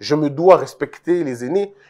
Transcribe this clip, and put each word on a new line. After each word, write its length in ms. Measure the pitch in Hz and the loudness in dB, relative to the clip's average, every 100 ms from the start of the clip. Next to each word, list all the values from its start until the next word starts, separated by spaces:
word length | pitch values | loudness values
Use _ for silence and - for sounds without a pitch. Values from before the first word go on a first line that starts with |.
je 160 | 104 151 | -4 -2
me 120 | 147 | -2
dois 280 | 139 180 160 | 2 4 4
respecter 680 | 135 - 139 - 160 175 | 2 -8 -10 -8 -4 -2
les 220 | 147 117 | -2 -6
aînés, 280 | 123 190 202 - | -4 -4 -4 -10